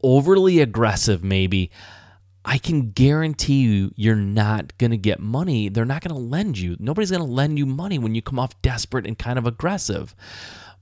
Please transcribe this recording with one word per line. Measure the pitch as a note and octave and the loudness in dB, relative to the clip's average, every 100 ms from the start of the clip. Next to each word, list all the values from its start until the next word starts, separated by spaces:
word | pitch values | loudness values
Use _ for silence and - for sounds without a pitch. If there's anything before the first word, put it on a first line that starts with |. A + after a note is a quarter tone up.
overly | C3 C3+ D#3 G3 F#3+ E3+ | 4 4 6 6 6 4
aggressive | C3 G#2 A2 - A2+ F#2+ | 4 2 2 2 0 0
maybe, | F#2+ F#2+ F#2 F#2+ F2+ - - - - _ _ _ | 0 0 2 0 -2 -6 -20 -20 -20 _ _ _
I | - C3 | -4 -2
can | - D#3 A#2 | 0 -2 0
guarantee | G2+ C3+ D3+ D#3+ D3 - C#3 | 4 4 4 0 -4 0 2
you, | A#2+ G2+ F#2+ - | 4 2 0 0
you're | A2 G#2+ | 2 2
not | G2+ A2 G#2 G#2+ C#2+ - | 2 0 0 0 -4 -2
gonna | A#2+ A2+ | 0 0
get | G#2 - | -2 -2
money. | G#2 C3 F3+ A#2+ G#2 | -4 -4 -2 -2 -2
They're | G#2 | -2
not | A#2+ D3+ | -2 -4
gonna | F3 C#3+ | -6 -8
lend | A#2+ D#3 G#3+ G#2 | -4 -4 -2 -4
you. | F2+ E2 | -6 -6
Nobody's | A2 F3+ G3+ | -4 -2 -2
gonna | F3+ | -2
lend | D3 B2 D3 D3 | -2 0 0 0
you | C3+ | -2
money | C3+ G3 D#3 | -4 -4 -4
when | A2 | -2
you | A2 | -4
come | - C3 | -4 -4
off | B2+ - | -6 -2
desperate | C3 A#2 - C3 G#2 | -2 -2 -4 -4 -4
and | A2+ | -8
kind | A#2 B2+ | -4 -2
of | A#2+ | -2
aggressive. | A2+ E3+ G3 - E2+ - - - - - - - - | -2 -4 -4 -4 -6 -6 -16 -20 -20 -18 -20 -20 -12